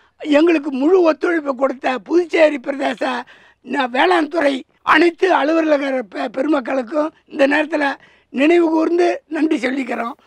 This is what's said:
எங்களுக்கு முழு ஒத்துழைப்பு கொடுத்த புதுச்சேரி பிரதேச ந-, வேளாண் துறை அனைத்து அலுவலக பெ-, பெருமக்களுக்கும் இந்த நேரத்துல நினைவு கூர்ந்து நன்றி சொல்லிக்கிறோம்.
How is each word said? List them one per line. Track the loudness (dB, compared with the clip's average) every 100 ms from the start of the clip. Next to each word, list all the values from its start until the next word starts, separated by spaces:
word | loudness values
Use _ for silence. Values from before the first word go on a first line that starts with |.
| _ -10
எங்களுக்கு | 0 4 4 2 -2
முழு | -2 2 4
ஒத்துழைப்பு | 4 2 0 -2 -4
கொடுத்த | -2 -2 -2 -4 -6
புதுச்சேரி | 0 0 2 2 2 2
பிரதேச | -8 -6 -4 -4 -4 -6 -10 -18 _ _ -8
ந-, | -4 -2
வேளாண் | 0 0 0 0
துறை | -2 -2 -2 -10 _
அனைத்து | 0 2 2 2 0
அலுவலக | 2 2 0 2 0 0 -4
பெ-, | -6 -8 -6
பெருமக்களுக்கும் | -4 -2 -2 -2 -6 -4 -4 -4 -8 _
இந்த | 0 2
நேரத்துல | 2 -2 -2 -4 -6 _ _ _
நினைவு | 0 2 4 2
கூர்ந்து | 2 0 0 0 -2 -6
நன்றி | -4 -2 -2
சொல்லிக்கிறோம். | -4 -4 -6 -6 -8 -12